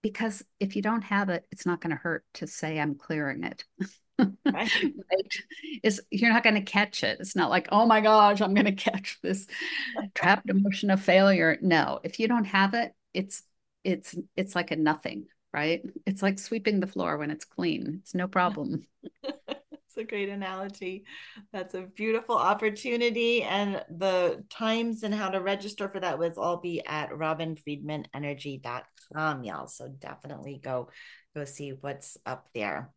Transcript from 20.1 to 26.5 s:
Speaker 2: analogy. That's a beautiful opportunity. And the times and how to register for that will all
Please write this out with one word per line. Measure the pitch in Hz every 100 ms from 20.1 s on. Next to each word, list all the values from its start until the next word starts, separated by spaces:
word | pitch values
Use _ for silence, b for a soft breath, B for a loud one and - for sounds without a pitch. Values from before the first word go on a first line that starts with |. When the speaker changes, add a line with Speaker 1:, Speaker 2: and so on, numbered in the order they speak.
| 202 202
Speaker 2:
analogy. | 202 190 190 196 202 185 190 202 B B B -
That's | 196 185
a | 185
beautiful | 185 - 214 226 233 233
opportunity. | 185 208 220 208 254 233 240 226 233 233
And | 113 190 202 196 -
the | 165 196 185 180 - -
times | - 220 226 233 220
and | 220 208
how | 190
to | 190
register | 190 196 208 - 196
for | 196
that | 180 147
will | 170 170
all | 170